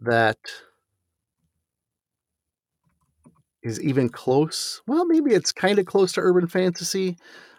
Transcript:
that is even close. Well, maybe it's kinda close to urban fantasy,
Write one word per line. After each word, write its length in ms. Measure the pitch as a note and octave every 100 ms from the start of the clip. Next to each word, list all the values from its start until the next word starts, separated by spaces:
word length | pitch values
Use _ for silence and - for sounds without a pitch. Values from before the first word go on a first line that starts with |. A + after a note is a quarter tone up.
that 380 | A#2 A#2 A2 - - - - _ _ _ _ _ _ _ _ _ _ _ _ _ _ _ _ _ _ _ _ _ _ _ _ _ - _ _ _
is 180 | A#2 G#2
even 260 | D#3 C3 A#2+
close. 720 | - B2+ C3+ D#3 - - - -
Well, 180 | D#4+
maybe 280 | E4+ D#4+ C#4+
it's 200 | F#3+ -
kinda 320 | - F#3 G3+
close 280 | F#3 G3 F3+
to 80 | -
urban 240 | F#3 F3+ E3+
fantasy, 720 | F#3 F#3 F3 E3+ F#3+ F#3 F3 - - -